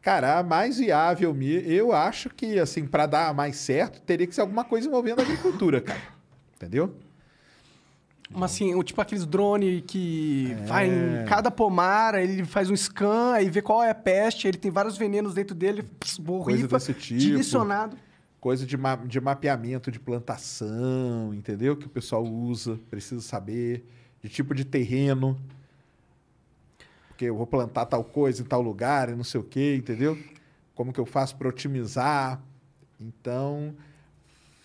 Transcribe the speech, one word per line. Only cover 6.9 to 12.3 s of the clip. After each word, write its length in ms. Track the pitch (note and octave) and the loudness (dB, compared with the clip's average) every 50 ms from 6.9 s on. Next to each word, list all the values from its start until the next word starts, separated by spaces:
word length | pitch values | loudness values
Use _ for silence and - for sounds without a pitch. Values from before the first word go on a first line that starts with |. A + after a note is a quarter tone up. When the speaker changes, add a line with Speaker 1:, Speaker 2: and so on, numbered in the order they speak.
| - - - - _ _ _ _ _ _ _ _ _ _ _ _ _ _ _ _ _ _ _ _ _ _ _ - | -4 -12 -20 -20 _ _ _ _ _ _ _ _ _ _ _ _ _ _ _ _ _ _ _ _ _ _ _ -14
Speaker 2:
Mas 220 | - F#3 F3+ F3+ F3+ | -6 -4 -4 -2 -2
assim, 220 | - G#3+ F#3+ F3 | 0 0 2 2
o, 80 | F#3 F3 | 2 0
tipo 180 | - - - | -2 -2 -4
aqueles 240 | G3+ - - G3+ F3 | -2 -2 -2 -4 -4
drone 560 | D#3 D3 F#3+ G3+ G3+ G3+ G#3 G3+ F#3+ F3+ F3 - | 0 2 2 4 4 4 4 2 2 0 0 -4
que 760 | - - F#3+ F#3 E3+ E3 D#3+ D#3 D3+ C#3+ C3+ C3 B2+ A#2+ A2 | -6 -6 -4 -4 -2 -2 -2 0 0 0 0 0 -2 -2 -4
Speaker 1:
É. 60 | G#2 | -4
Speaker 2:
vai 220 | G#2 - F#3+ G3 F#3 | 0 2 2 4 4
em 360 | F#3 F3+ F3 E3+ E3 - - | 4 2 2 2 0 -2 0
cada 260 | G#3+ G3+ G#3 G#3+ A#3 G3+ | 2 2 2 2 0 2
pomar, 640 | - A3+ G#3 F#3 F3 F3 F#3 G3 G#3+ A3+ A3+ G#3+ G3 | 2 2 2 4 4 4 4 4 4 4 2 2 2
ele 240 | F#3 F#3 | 0 0